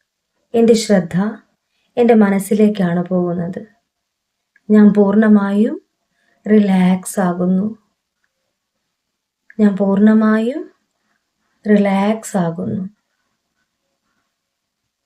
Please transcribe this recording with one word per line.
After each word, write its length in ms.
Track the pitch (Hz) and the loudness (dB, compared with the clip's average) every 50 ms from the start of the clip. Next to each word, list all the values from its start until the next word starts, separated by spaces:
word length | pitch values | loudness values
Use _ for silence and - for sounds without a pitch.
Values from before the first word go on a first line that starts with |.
| _ _ _ _ _ _ _ _ _ _ - | _ _ _ _ _ _ _ _ _ _ -2
എൻ്റെ 220 | 233 233 214 226 214 - | 2 4 4 2 2 2
ശ്രദ്ധ 320 | - 202 185 170 165 165 180 202 226 233 - _ _ _ _ _ _ _ _ _ _ _ | 0 0 0 0 -2 -4 -4 -4 -4 -8 -12 _ _ _ _ _ _ _ _ _ _ _
എൻ്റെ 180 | 240 240 226 233 | 0 2 4 4
മനസ്സിലേക്കാണ് 880 | 220 202 196 196 196 196 - 214 202 214 208 208 - 185 170 170 180 175 | 4 4 2 0 -2 -4 -2 0 2 2 0 0 0 -2 -2 -2 -4 -4
പോകുന്നത്. 580 | - 185 180 175 175 170 180 170 180 190 - 214 - _ _ _ _ _ _ _ _ _ _ _ _ _ _ _ _ _ _ _ - | -4 -4 -4 -2 -4 -4 -6 -8 -8 -10 -12 -16 -18 _ _ _ _ _ _ _ _ _ _ _ _ _ _ _ _ _ _ _ 2
ഞാൻ 160 | 214 214 208 208 - | 4 4 6 6 4
പൂർണ്ണമായും 840 | 208 202 196 202 220 226 214 214 202 202 196 202 208 226 269 320 392 - _ _ _ _ _ _ _ _ _ _ _ - | 4 2 2 2 2 2 4 2 2 2 0 -2 -2 -2 -2 -4 -8 -14 _ _ _ _ _ _ _ _ _ _ _ -2
റിലാക്സ് 760 | 202 214 214 208 196 190 185 180 180 185 185 185 - - 208 | 2 2 2 2 2 2 2 2 0 0 -2 -6 -8 -6 -4
ആകുന്നു. 580 | 185 175 175 180 180 185 190 185 208 220 220 - _ _ _ _ _ _ _ _ _ _ _ _ _ _ _ _ _ _ _ _ _ _ _ _ _ _ _ _ _ _ _ _ _ _ _ 220 | -4 -4 -2 -4 -2 -2 -2 -2 -4 -6 -8 -14 _ _ _ _ _ _ _ _ _ _ _ _ _ _ _ _ _ _ _ _ _ _ _ _ _ _ _ _ _ _ _ _ _ _ _ -2
ഞാൻ 160 | 208 202 190 | -2 0 0
പൂർണ്ണമായും 840 | 190 202 196 196 196 214 214 220 220 214 214 214 220 220 240 285 339 359 - _ _ _ _ _ _ _ _ _ _ _ _ _ _ _ _ _ _ - 214 | -2 -2 -2 0 2 2 4 4 2 2 0 0 0 -2 -4 -6 -8 -10 -14 _ _ _ _ _ _ _ _ _ _ _ _ _ _ _ _ _ _ -2 0
റിലാക്സ് 640 | 208 202 202 196 190 196 202 208 220 214 - - - | 2 2 2 0 0 0 0 -2 -4 -4 -8 -6 -4
ആകുന്നു. 460 | 190 170 165 165 180 185 - - 185 185 196 - _ _ _ _ _ _ _ _ _ _ _ _ _ _ _ _ _ _ _ _ _ _ _ _ _ _ _ _ _ _ _ _ _ _ _ _ _ _ _ _ _ _ | -4 -2 -4 -4 -6 -8 -8 -8 -8 -8 -10 -14 _ _ _ _ _ _ _ _ _ _ _ _ _ _ _ _ _ _ _ _ _ _ _ _ _ _ _ _ _ _ _ _ _ _ _ _ _ _ _ _ _ _